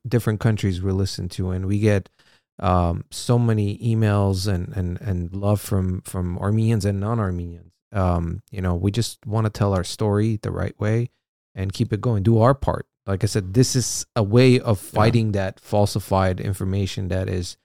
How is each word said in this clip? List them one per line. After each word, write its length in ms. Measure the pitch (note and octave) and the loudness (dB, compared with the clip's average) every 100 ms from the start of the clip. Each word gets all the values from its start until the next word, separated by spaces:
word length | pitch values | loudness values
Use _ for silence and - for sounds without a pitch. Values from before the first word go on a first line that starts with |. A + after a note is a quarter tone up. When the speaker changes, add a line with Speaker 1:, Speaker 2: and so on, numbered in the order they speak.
| A2+ | -2
Speaker 1:
different 320 | A#2+ A2 G#2+ | -2 0 0
countries 420 | A#2 G#2+ G2+ F2 | 0 0 0 -2
we're 100 | F#2+ | -2
listened 360 | F#2+ F#2+ - F#2 | 0 -2 -4 -8
to, 200 | - F#2 | -4 -4
and 140 | F#2 F#2+ | -2 -2
we 100 | G2+ | 2
get, 300 | G#2+ G2+ - _ _ _ _ - | 2 2 -2 _ _ _ _ -4
um, 460 | F#2+ F2+ F2 F2+ - | 0 2 2 -2 -6
so 300 | - - A#2+ | -10 0 2
many 360 | A#2 G#2+ G2+ G#2 | 4 2 0 -2
emails 640 | A#2+ A2 G#2+ G2+ G2 F#2+ F#2+ | -2 2 2 4 2 0 0
and, 200 | F#2 F2 - | -2 -4 -4
and, 260 | F2+ F2+ | -4 -4
and 320 | - F2+ F2 | -4 -4 -4
love 260 | F#2+ G2+ G#2 | -4 0 0
from, 420 | - G2+ F#2 F#2 | 0 -2 0 -2
from 360 | - F#2+ F2+ F2 | -6 -6 -4 -2
Armenians 480 | G2 A2 A2+ A#2 G2 | 0 2 2 2 0
and 140 | G2 | -2
non-Armenians. 720 | G2+ A#2 G2 F2+ F2 E2+ F2 _ _ | -2 -2 -2 -4 -8 -12 -20 _ _
Um, 520 | G#2 F2+ F2 E2+ F2+ - | 0 0 0 -2 -6 -10
you 100 | G2+ | -6
know, 140 | F#2 F2 | -2 0
we 160 | G2 | 0
just 260 | A2 A2+ - - | 0 -4 -6 -6
wanna 240 | G#2+ A2 | -2 -2
tell 240 | - G2+ | 0 0
our 100 | F#2+ | 0
story 540 | F2 - G#2+ G2+ A2 G#2+ | -2 -4 0 0 0 -2
the 80 | G2+ | -4
right 280 | F2+ F#2 - | -4 -6 -4
way 300 | G#2 A2+ A#2+ - _ _ _ - | -2 0 -2 -10 _ _ _ -8
and 180 | F#2+ | -6
keep 180 | - A2+ | -2 -2
it 100 | G#2+ | -2
going, 200 | B2 G#2+ | 0 2
do 160 | F#2+ A2+ | 4 6
our 160 | A#2 | 4
part. 320 | C#3 - - - _ - | 4 -2 -4 -8 _ -6
Like 160 | G2 | -2
I 40 | G#2+ | 0
said, 280 | A2 F#2 A2 | -2 0 2
this 200 | B2+ C3 | 2 2
is 300 | A2+ - - - | -2 -6 -4 -2
a 60 | |
way 380 | G2+ A#2+ C3 B2 | 2 6 6 6
of 200 | A#2+ G2+ | 4 -2
Speaker 2:
Yeah. 80 | - A2 | 0 2
Speaker 1:
fighting 320 | A2 A#2 A2 | 4 4 2
that 280 | G2 F#2+ - | 0 -4 -8
falsified 800 | - G#2 G#2 G#2 - F#2+ F#2+ F#2 | -2 2 2 0 0 2 2 0
information 680 | G#2 F#2+ F#2+ G2 F#2+ - F#2 | -4 -4 -2 -2 -2 -4 -4
that 220 | F#2 G2 | -2 -2
is 280 | F#2 F2+ - | -4 -6 -12